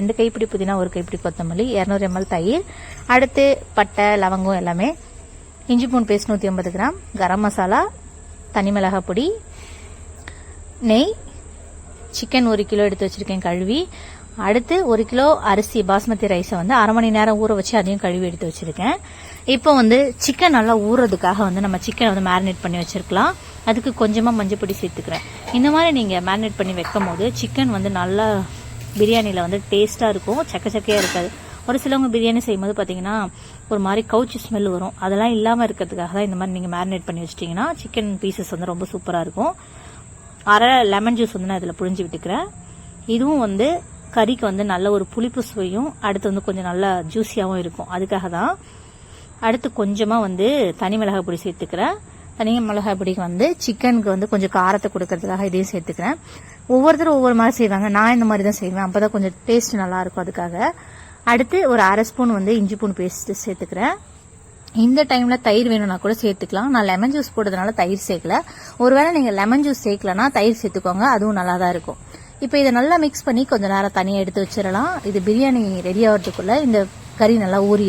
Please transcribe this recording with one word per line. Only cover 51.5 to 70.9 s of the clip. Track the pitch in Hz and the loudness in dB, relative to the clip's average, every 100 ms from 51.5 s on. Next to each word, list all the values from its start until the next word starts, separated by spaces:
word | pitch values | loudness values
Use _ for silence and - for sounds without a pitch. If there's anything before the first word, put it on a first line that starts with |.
| 170 165 170 262 415 - - - - | -8 -6 -2 -2 -4 -10 -20 -14 -4
தனி | 220 240 220 | 0 0 0
மிளகாய் | 208 208 190 | -2 -2 -2
பொடிக்கு | 185 185 175 | -2 -4 -4
வந்து | 175 294 349 - | 0 0 0 -4
சிக்கனுக்கு | 208 247 233 202 190 | 0 2 2 2 0
வந்து | 214 | 0
கொஞ்சம் | 208 190 196 | 0 2 2
காரத்தை | 185 196 202 185 | 2 2 -2 -4
கொடுக்கறதுக்காக | 180 170 185 185 196 | -4 -4 -4 -4 -2
இதையும் | 185 190 | -2 -2
சேர்த்துக்கிறேன். | 180 165 160 180 339 - - - - - 254 | -4 -8 -6 -4 -4 -8 -20 -20 -10 2 4
ஒவ்வொருத்தரும் | 294 311 330 277 | 6 4 4 4
ஒவ்வொரு | 254 226 | 4 4
மாதிரி | 226 240 | 4 2
செய்வாங்க, | 220 196 208 202 | 2 2 2 4
நான் | 220 240 | 4 4
இந்த | 226 | 4
மாதிரி | 208 202 | 2 0
தான் | 202 | -2
செய்வேன், | 185 185 190 | -4 -4 -2
அப்பதான் | 202 214 208 | 0 0 0
கொஞ்சம் | 190 180 - | -2 -4 2
டேஸ்ட் | 233 - 214 | 2 2 -2
நல்லா | 185 185 180 | -2 -4 -4
இருக்கும். | - 180 | -6 -6
அதுக்காக | 185 175 175 285 - - - - - - | -6 -6 -2 -2 -4 -14 -20 -20 -6 2
அடுத்து | 233 247 370 294 | 2 2 2 4
ஒரு | 240 190 | 4 4
அரை | 208 220 | 4 0
ஸ்பூன் | - 240 202 | 0 0 2
வந்து | 190 226 | 2 2
இஞ்சி | 196 208 | 0 -2
பூண்டு | 208 185 | -4 -2
பேஸ்ட் | 180 - - 196 | -4 -6 -10 -8
சேர்த்துக்கிறேன். | 220 - 185 185 262 415 - - - - - - - 226 233 | -6 -8 -6 -4 -4 -4 -10 -20 -20 -20 -20 -20 -6 2 4
இந்த | 269 294 | 4 2
டைம்ல | 254 247 247 233 | 2 2 2 2
தயிர் | 208 240 | 4 4
வேணும்னா | 220 202 185 202 | 2 0 -2 -2
கூட | 220 | 0
சேர்த்துக்கலாம். | 214 190 180 190 262 | 0 -2 -4 -2 2
நான் | 247 196 | 2 2
லெமன் | 185 247 | 2 0
ஜூஸ் | 294 277 - | 0 -2 -2
போடுறதுனால | 202 185 202 220 | -2 -2 -2 0
தயிர் | 180 196 - | -2 -2 -4
சேர்க்கல. | 175 165 240 - - - - | -4 -2 -2 -2 -12 -12 2
ஒருவேளை | 247 269 320 330 | 4 6 4 4
நீங்க | 247 196 | 2 2
லெமன் | 208 269 285 | 2 4 2
ஜூஸ் | 262 214 | 0 -2
சேர்க்கலனா | 202 196 185 269 247 | -2 -2 0 2 4
தயிர் | 214 220 | 2 2
சேர்த்துக்கோங்க, | 202 185 185 | -2 -4 -2